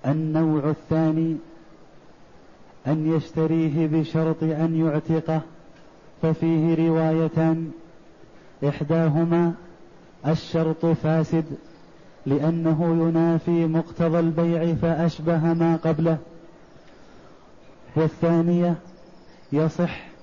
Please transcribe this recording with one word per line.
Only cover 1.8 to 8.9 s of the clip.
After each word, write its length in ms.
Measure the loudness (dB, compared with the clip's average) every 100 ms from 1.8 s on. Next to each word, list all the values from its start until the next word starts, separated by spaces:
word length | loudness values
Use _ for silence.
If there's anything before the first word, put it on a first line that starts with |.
| -20 -20 -20 -20 -20 -20 -20 -20 -20 -10 -4
أن 300 | -2 0 -2
يشتريه 720 | -2 -2 0 0 0 0 0
بشرط 560 | 0 0 -2 -2 0
أن 440 | -2 0 0 2 0
يعتقه، 540 | 0 0 -2 0 -4 -4 -20 -20 -20 -20 -20 -20 -4
ففيه 680 | -2 0 0 2 2 2 2
روايتان، 800 | 2 2 2 0 0 0 0 -4 -12 -20 -20 -20 -20 -20 -20 -20 -4 -4
إحداهما 880 | -2 -2